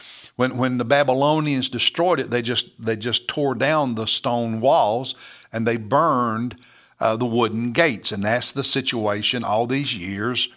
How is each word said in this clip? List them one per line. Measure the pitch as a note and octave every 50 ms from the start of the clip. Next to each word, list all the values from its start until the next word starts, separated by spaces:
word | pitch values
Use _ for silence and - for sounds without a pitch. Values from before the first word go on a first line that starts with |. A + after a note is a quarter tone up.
| - - - - - - _
When, | - B2 B2+ A2+
when | A#2+ B2+ B2+ B2+ B2
the | A#2+
Babylonians | A#2 C#3+ C#3+ D3 C3+ B2+ C3 C#3 D3 D#3 D#3 D3+ D3+ C#3+ C3 A#2+ -
destroyed | - A#2 - - - - E3+ F#3 F3 C3+
it, | B2+ A2
they | A2+ B2
just, | A#2 A2+ B2 A2+ - - _ -
they | A2+ A2+ A2+
just | G#2 G#2 A#2+ A#2 - - -
tore | - D#3 C#3+ C#3 B2+
down | A2+ B2+ C#3 D#3+ D#3 C#3+ B2+ A#2
the | A2 A2
stone | - - - - C3+ A#2+ A#2+ A#2 A2+ A2 A2
walls | A2 C3 D#3 E3 A#2+ G#2 A2 B2 C3 - - - - - - - - -
and | - A2+ A2+
they | A#2 A#2
burned, | A#2+ A2 G#2 A#2 C#3+ D#3+ - C#3+ B2 B2 A#2 A2 A2 A#2+ B2 A2+ - - - - - - _ _ -
uh, | - A2 A2
the | A2+ A#2+
wooden | A#2+ A2+ A#2+ A#2 G#2+ G2+ A2+ A#2 A#2+
gates. | A#2 E3 E3+ D#3+ A#2 F#2+ - -
And | A2 G2
that's | G2 G#2+ A2+ B2 A#2 -
the | - C#3 C3
situation | - - C#3+ C3 - - A#2 G#2+ G#2 G#2 G#2 G#2 - - B2 A2+
all | - G#2 A2 A#2+
these | A#2+ C3 C#3 C#3+ B2+ B2
years | G2+ F2 F#2+ G2 G2 G#2+ B2 B2+ A2+ - - -